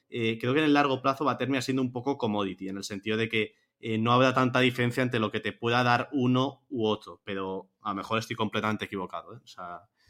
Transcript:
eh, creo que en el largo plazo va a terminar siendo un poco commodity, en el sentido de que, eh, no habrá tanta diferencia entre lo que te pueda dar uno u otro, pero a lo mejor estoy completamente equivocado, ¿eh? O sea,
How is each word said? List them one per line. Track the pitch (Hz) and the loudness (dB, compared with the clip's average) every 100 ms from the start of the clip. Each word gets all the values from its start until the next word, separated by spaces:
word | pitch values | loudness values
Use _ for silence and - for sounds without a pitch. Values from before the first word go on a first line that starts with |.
| _ | _
eh, | 120 113 113 | -2 -2 0
creo | 120 | 0
que | 139 | 2
en | 156 | 4
el | |
largo | 143 143 131 | 4 4 2
plazo | 139 135 | 0 0
va | 147 | 0
a | 120 | 0
terminar | 127 135 | 0 0
siendo | 123 131 | 0 0
un | 127 | -2
poco | 127 131 135 | -2 -4 -2
commodity, | 117 104 98 95 95 | 0 0 -2 -4 -8
en | 98 | -8
el | |
sentido | 95 101 107 110 | -8 -8 -4 -2
de | 113 | 0
que, | 113 107 _ _ _ | 0 -2 _ _ _
eh, | 117 110 | -4 0
no | 117 | 4
habrá | 123 131 | 6 4
tanta | 127 127 123 | 4 2 4
diferencia | 127 127 123 123 | 2 2 0 0
entre | 127 120 | 0 0
lo | 107 | 0
que | 107 | -2
te | 107 | -6
pueda | - 117 120 | -4 0 2
dar | 123 120 123 | 4 2 0
uno | 143 123 127 135 - _ | 0 2 4 2 -4 _
u | 131 107 | -2 0
otro, | 104 - 87 | 0 -4 -14
pero | - 98 95 95 90 _ | -8 -6 -4 -6 -10 _
a | 107 | -6
lo | 98 | -6
mejor | 92 110 | -2 -2
estoy | - 113 | -2 -4
completamente | 110 110 107 104 98 | -2 0 0 -2 -4
equivocado, | 101 92 85 82 | -6 -8 -10 -14
¿eh? | 117 | -18
O | - | -20
sea, | - 90 175 - _ _ | -16 -14 -14 -16 _ _